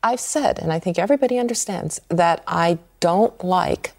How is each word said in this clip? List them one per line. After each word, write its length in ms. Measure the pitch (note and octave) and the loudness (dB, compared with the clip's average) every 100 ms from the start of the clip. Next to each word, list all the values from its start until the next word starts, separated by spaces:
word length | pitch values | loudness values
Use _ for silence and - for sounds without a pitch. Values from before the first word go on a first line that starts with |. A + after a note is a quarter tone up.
I've 180 | A3+ B3 | 0 -2
said, 380 | - D#4 C#4 - | -4 -2 0 -2
and 120 | D#3+ | -2
I 80 | D#3+ | -2
think 200 | F#3 F3 | -2 -2
everybody 400 | F#3+ C#4+ B3+ B3 | 2 2 2 0
understands, 600 | A#3+ A#3 - F3+ D#3 - _ | -2 -2 -4 -6 -6 -8 _
that 340 | E3+ E3+ E3 - | 2 2 2 -2
I 320 | E3+ E3+ E3 - _ | 0 2 0 -4 _
don't 420 | E3+ F3+ A3 - | 0 4 2 0
like 520 | F3+ F#3 - - - | 0 0 0 -4 -6